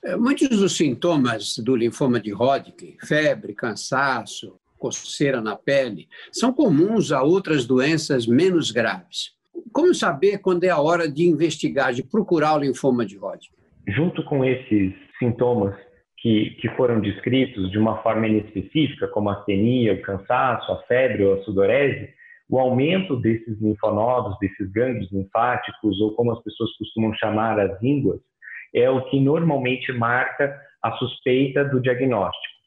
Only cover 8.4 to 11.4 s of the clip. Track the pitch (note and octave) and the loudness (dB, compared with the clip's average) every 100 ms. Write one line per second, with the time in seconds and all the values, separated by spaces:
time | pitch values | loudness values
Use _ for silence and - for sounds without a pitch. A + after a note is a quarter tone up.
8.4 | F#3+ F3 B2+ A2+ A2+ F#2+ - - - _ | 4 2 0 -2 -2 -4 -10 -10 -10 _
9.4 | _ F4 - - F4+ - G#3 D3 F#3+ G3 | _ -16 -6 2 4 4 0 2 2 2
10.4 | F#3+ F3 F3+ D#3+ D3 E3+ D#3+ C#3 F3 D3 | 0 2 2 2 2 2 0 2 2 4